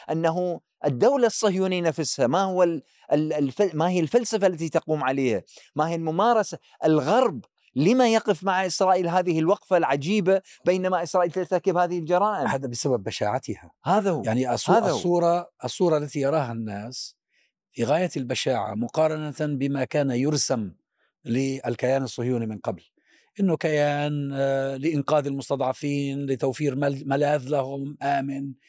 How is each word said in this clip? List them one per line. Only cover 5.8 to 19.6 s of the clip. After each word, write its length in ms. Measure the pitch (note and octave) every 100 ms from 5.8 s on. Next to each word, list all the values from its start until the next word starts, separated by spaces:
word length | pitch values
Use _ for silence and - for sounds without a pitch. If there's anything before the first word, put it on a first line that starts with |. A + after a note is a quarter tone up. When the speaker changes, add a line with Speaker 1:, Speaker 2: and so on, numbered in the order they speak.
| D3+
Speaker 1:
هي 60 | E3+
الممارسة؟ 600 | E3 E3 A3+ A3 G3+ D#3+ _ - D#3
الغرب 600 | D#3 C3 A3+ B3 D3+ - _ _ A#3
لما 380 | D#3+ B3+ A#3+
يقف 300 | A3+ A3 F#3
مع 220 | F#3+ F#3 F#3
إسرائيل 420 | - F#3+ F#3 F3
هذه 320 | F3+ F3+ D#3+
الوقفة 380 | D#3+ G3+ - F3+
العجيبة 640 | C#3 C#3+ C#3+ G#3+ F3+ F#3+ - - -
بينما 380 | F#3 F#3 F3+
إسرائيل 280 | E3+ F#3 F3
ترتكب 460 | F#3 F3+ F3+ G3 F3
هذه 220 | F3 F3
الجرائم؟ 480 | D#3 F3 G#3 G3 B2
Speaker 2:
هذا 200 | C3+ C3+
بسبب 360 | A#2+ C#3+ B2
بشاعتها. 680 | G2 - G#2 B2 - G2+ E2+ _
Speaker 1:
هذا 280 | - G3+ G3
هو. 120 | D#3 A2
Speaker 2:
يعني، 280 | A#2+ B2+
الصو-، 180 | A#2+ -
Speaker 1:
هذا 200 | G#3 G3+
هو. 40 | C3
Speaker 2:
الصورة، 540 | F3 F3 E3+ - - _
الصورة 340 | B2+ - F3 D#3
التي 220 | D3 D3
يراها 320 | C3+ D#3 B2+
الناس 680 | A2+ A2 G2+ A2+ C3 - _ _ _ _ _ _
في 120 | -
غاية 260 | A2+ D#3 F3+ D3
البشاعة 560 | B2+ - C3+ A#2+ G#2 G#2
مقارنة 580 | A#2 D#3 D#3 D#3 D3+ C3+
بما 440 | D3+ C#3